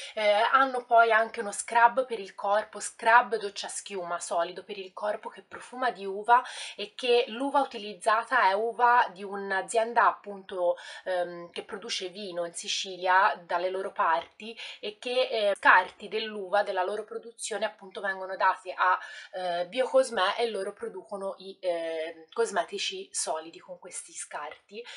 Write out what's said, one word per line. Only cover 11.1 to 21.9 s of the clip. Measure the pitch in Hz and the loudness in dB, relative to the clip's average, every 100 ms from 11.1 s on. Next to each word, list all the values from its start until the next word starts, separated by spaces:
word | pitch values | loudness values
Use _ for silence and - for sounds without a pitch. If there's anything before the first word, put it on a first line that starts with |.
| 180 175 170 170 | -2 -2 -6 -12
che | 214 | -12
produce | - 202 233 - 185 | -12 -12 -8 -8 -8
vino | 185 202 175 | -10 -8 -6
in | 170 | -6
Sicilia | - 202 - 196 180 185 185 202 - | -8 -6 -6 -6 -2 2 4 4 2
dalle | - 175 185 | -4 -2 -2
loro | 190 196 | -4 -4
parti | - 180 165 - - 214 226 - - | 0 2 0 -2 -12 -14 -12 -14 -12
e | 208 208 | -12 -10
che, | 247 254 254 | -4 0 0
eh, | 226 208 - | 2 0 4
scarti | 285 190 185 - 202 | 8 8 6 -4 -6
dell'uva, | 214 220 214 185 202 | -6 -4 -8 0 0
della | 202 190 | 2 0
loro | 190 214 | -2 -2
produzione | 208 226 233 - - 196 214 | -6 -12 -14 -12 -8 -4 -4
appunto | - 190 220 | -6 -16 -6
vengono | 196 190 185 190 | -6 -4 -6 0
date | 190 - 185 - | 0 0 -4 0
a, | 185 185 - - - | 2 2 -2 -16 -12
eh, | 185 180 175 175 | -6 -2 -2 -2
Biocosmè | 247 254 262 262 220 190 220 | -2 2 2 2 2 0 2
e | 233 | -2
loro | 208 196 | -2 -6
producono | - 226 190 - 196 196 180 | -8 -10 -10 -12 -8 -8 -8
i, | 190 - | -14 -6
eh, | 175 170 165 | -2 -2 -2